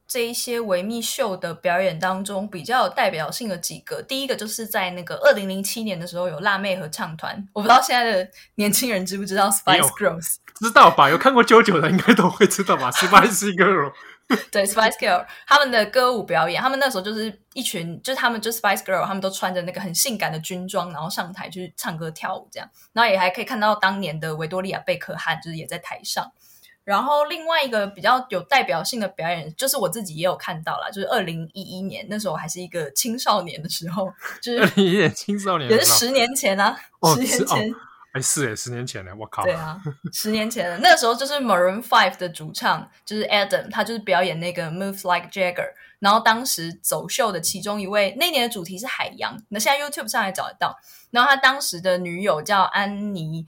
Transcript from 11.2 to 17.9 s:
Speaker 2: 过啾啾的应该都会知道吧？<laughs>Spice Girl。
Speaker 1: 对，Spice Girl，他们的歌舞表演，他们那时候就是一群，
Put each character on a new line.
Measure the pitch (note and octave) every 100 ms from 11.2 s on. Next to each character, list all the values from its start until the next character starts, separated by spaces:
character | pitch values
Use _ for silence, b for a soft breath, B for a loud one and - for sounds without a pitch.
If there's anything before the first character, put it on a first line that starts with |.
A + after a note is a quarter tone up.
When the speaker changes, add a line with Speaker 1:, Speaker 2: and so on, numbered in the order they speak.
| C4
Speaker 2:
过 | B3+
啾 | A3 A3
啾 | A3+ E3
的 | D#3
应 | F3+
该 | -
都 | G3 F3+
会 | - F#3
知 | -
道 | G3 E3
吧？ | B2+
<laughs> |
Spice | - F#3 G3 A3+ F#3 G3+ F3
Girl。 | F#3 F#3 C#3+ B B B - B3 -
Speaker 1:
对， | G#3 G3+
Spice | A3 A3 A3
Girl， | A3+ F3+ - B B
他 | C#4+
们 | C4+
的 | A#3+ G#3
歌 | B3+ B3
舞 | A#3+
表 | - D#3+ E3
演， | E3
他 | A#3+
们 | C4+
那 | C#4
时 | G3
候 |
就 | G3
是 | G#3+ A3 - _
一 | -
群， | - F#3+ E3